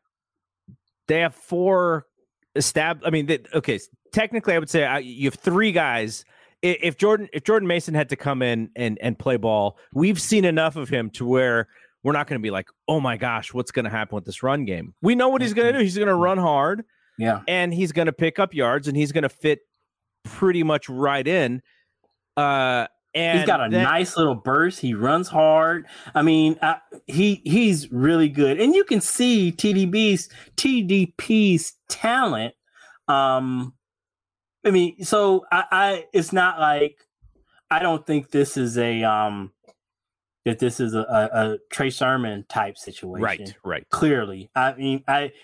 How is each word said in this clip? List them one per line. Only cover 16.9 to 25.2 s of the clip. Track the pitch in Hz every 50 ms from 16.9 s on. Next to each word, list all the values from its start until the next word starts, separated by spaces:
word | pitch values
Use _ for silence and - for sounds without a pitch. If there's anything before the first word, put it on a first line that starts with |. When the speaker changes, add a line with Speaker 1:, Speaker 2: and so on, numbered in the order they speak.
| _ _ _ _ _
Speaker 2:
Yeah. | - 113 117 110 101 101
Speaker 1:
and | - 180 180 175 175 170
he's | 175 190 165
gonna | 147 165 165 160 143
pick | - 165 160 - -
up | 196 185 -
yards, | 147 131 117 127 147 139
and | 147 139
he's | 147 151 139
gonna | 143 160 143 131
fit | - _ - 156 147 - _ _ _ _ _ _ _ _ _ _ _ _ -
pretty | - - - 196 190 180 175 165
much | 156 151 147 - -
right | 131 127 143 139 139 139 127
in. | 143 180 185 147 120 123 127 - _ _ _ _ _ _ _ _ _ _ _ _ _ _
Uh, | 147 143 143 139 135 131 127 127 123 117 - _ _ _ _ -
and | 156 170 165 165 160
Speaker 2:
He's | 156
got | - 180 147 127
a | 113
Speaker 1:
then | 110 110 120
Speaker 2:
nice | 131 156 170 185 175 -
little | - 165 147 127
burst. | 107 - 127 131 147 165 185 185 -
He | - 127 113
runs | 101 113 131 151 170